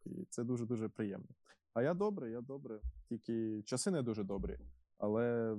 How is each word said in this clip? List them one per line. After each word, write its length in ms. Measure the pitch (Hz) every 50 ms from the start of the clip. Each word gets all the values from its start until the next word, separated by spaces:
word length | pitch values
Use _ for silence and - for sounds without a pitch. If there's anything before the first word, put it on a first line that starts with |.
| -
і 200 | - - - 185 -
це 140 | - 127 120
дуже-дуже 460 | 120 123 120 117 110 123 110 110 107
приємно. 400 | - - 110 101 95 - - - - - _ - - _ _ _ -
А 80 | 117
я 120 | 127 156 180
добре, 380 | 175 202 214 202 175 131 113
я 100 | 113 120
добре. 380 | 120 123 135 143 143 120 110 107 - - - - - -
Тільки 540 | 120 107 - - 117 113 113 110 107 107 104
часи 280 | - 127 127 - 202
не 100 | 180 151
дуже 220 | 123 117 107 107 101
добрі, 360 | 95 101 95 92 95 98 - - - - - _ _ _ -
але 560 | 104 104 107 113 120 120 120 117 113 113 110